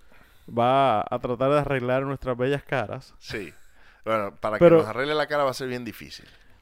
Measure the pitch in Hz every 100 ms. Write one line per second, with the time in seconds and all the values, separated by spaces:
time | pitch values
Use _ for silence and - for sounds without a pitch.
0 | - - - - - 113 123 135 135 107
1 | - 123 123 120 135 147 139 135 123 127
2 | 139 135 127 120 127 139 - 135 104 120
3 | - - - 120 82 - - - - -
4 | 107 110 101 - 110 107 175 165 104 110
5 | 143 151 143 147 135 123 131 123 117 -
6 | 69 - - - - -